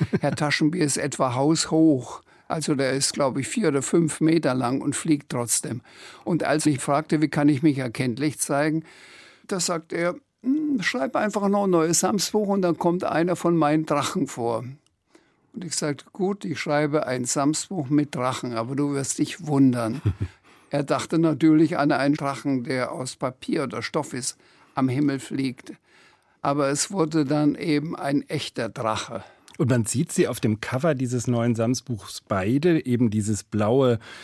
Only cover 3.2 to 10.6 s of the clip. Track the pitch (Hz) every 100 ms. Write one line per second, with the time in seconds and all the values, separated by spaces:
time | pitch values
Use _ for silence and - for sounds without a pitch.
3.2 | 139 135 123 - 185 139 - 175 160 -
4.2 | 160 165 151 127 120 135 143 131 160 147
5.2 | - 131 120 - 147 120 - - - -
6.2 | - 165 - 151 151 127 - 143 156 156
7.2 | 151 160 147 139 156 135 127 - 127 113
8.2 | 151 - - 143 156 160 - - - -
9.2 | - - - 190 180 170 - 165 175 180
10.2 | - _ 254 294